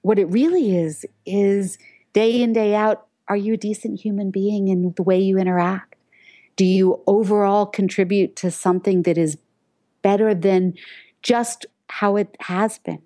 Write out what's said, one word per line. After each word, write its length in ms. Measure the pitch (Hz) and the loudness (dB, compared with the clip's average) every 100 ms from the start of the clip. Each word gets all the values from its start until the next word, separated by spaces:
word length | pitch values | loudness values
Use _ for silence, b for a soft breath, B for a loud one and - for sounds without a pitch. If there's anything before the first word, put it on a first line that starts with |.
What 180 | - 208 | 2 2
it 60 | 170 | 2
really 500 | 202 311 359 233 180 | 2 2 2 0 0
is, 280 | 160 151 - _ - | -2 -6 -18 _ -6
is 520 | 196 196 202 190 - b b b | 0 0 0 -4 -10 b b b
day 300 | 202 220 240 | 0 2 2
in, 100 | 240 | 0
day 200 | 226 214 | 0 0
out, 320 | 208 214 214 _ _ - | 2 0 -2 _ _ -6
are 80 | 202 | -4
you 180 | 202 | -2
a 40 | 220 | -4
decent 420 | 208 214 220 208 | -4 -6 -8 -8
human 300 | 220 202 196 | -6 -4 -4
being 380 | 190 196 214 190 | -2 -2 0 0
in 240 | 180 180 175 | 0 -2 -2
the 60 | |
way 160 | 185 185 | 0 2
you 180 | 190 190 | 2 2
interact? 560 | 185 180 175 190 - _ b b b b b - | 0 0 -2 -4 -10 _ b b b b b 0
Do 80 | |
you 360 | 185 185 185 - - | 2 4 2 2 2
overall 600 | 202 202 208 202 208 208 | 2 2 2 2 2 0
contribute 720 | - 196 - 185 202 185 - | -2 -2 0 0 0 -2 -2
to 140 | 185 | -6
something 520 | - 185 180 202 185 | -2 -2 0 0 0
that 140 | 175 165 | 2 0
is 200 | 160 151 _ _ _ _ _ _ | 0 -4 _ _ _ _ _ _
better 320 | 196 202 220 | -2 2 2
than 400 | 190 196 185 185 175 B B B B | 0 2 2 0 -4 B B B B
just 440 | - 240 233 - - _ _ | 0 0 0 -8 -16 _ _
how 280 | - 202 202 | -4 0 0
it 200 | 202 - | -2 -8
has 380 | - 180 214 - | -6 -2 -2 -4
been? 240 | - 156 | -12 -12